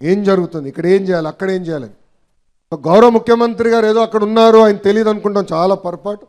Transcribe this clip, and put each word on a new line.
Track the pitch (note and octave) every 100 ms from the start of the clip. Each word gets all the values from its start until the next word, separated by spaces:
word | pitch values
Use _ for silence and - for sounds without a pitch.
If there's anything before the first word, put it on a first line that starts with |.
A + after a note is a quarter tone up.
ఏం | D3+ G3
జరుగుతుంది, | G3 F#3+ E3+ D#3+ C#3
ఇక్కడ | D3 E3+
ఏం | G3
చేయాలి, | F#3+ F3 D#3
అక్కడ | D3+ F#3+
ఏం | F#3
చేయాలని. | E3 D3+ A2+ _ _ _ _ _ _ _ -
గౌరవ | D#3 D3+ G3 A#3+
ముఖ్యమంత్రి | A3+ - A#3 A#3+ G#3 A3+
గారు | A#3 A3
ఏదో | A3
అక్కడ | A3 G#3+
ఉన్నారు, | G#3 A3+ A3+ A3
ఆయన | G#3+ G3+
తెలియదు | G3 G#3+ G#3+
అనుకుంటాం, | G#3 G#3 G3+ G3
చాలా | D#3+ F#3
పొరపాటు. | F#3+ F3+ E3+ G3+ G#3